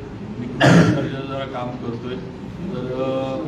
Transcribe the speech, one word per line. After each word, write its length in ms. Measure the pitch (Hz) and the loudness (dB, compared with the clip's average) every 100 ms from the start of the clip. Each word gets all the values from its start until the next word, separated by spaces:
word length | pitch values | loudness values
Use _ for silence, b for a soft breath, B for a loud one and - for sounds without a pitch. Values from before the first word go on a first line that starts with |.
| - - - - | -10 -10 -10 -8
निकृष्ट 560 | 120 - - 175 156 151 | -6 4 8 8 8 4
दर्जाचं 320 | - 135 135 | 0 -4 -6
जरा 180 | 135 135 | -6 -6
काम 240 | 123 123 | -6 -6
करतोय. 460 | 123 123 117 123 127 127 135 - - - | -6 -6 -6 -6 -8 -8 -10 -12 -8 -6
तर, 120 | 127 127 | -6 -4
अ, 440 | 127 131 135 135 135 | -2 -2 0 -2 -4